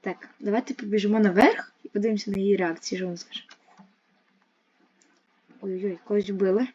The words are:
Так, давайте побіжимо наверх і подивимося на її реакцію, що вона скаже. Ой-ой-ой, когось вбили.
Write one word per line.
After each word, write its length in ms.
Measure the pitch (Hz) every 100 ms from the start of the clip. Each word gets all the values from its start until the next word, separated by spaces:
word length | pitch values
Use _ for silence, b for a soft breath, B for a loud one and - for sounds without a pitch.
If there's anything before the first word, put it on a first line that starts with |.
Так, 280 | - 175 - _
давайте 340 | 208 214 262
побіжимо 460 | 262 214 208 202 220
наверх 520 | 208 180 269 466 - _
і 60 | -
подивимося 420 | 208 214 214 208
на 80 | 196
її 180 | 196 196
реакцію, 420 | 180 165 - 185
що 80 | 185
вона 100 | 175
скаже. 300 | - - - - _ _ 196 _ _ _ _ _ _ _ _ _ _ _ _ _ _ _ _ -
Ой-ой-ой, 380 | 202 185 196 170
когось 260 | - 208 196
вбили. 380 | 196 190 196 254